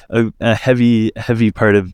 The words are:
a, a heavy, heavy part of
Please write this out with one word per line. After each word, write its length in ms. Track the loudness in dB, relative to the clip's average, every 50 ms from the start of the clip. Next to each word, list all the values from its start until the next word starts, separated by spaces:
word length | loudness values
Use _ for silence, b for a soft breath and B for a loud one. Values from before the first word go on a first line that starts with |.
| b b
a, 220 | -2 -2 -2 -2 -4 -4
a 140 | -2 -2 -2
heavy, 560 | 0 0 0 0 2 2 2 2 2 0 -2 -4
heavy 340 | -6 -4 -4 -2 0 0 0
part 240 | 0 0 0 2 2
of 180 | 2 0 -2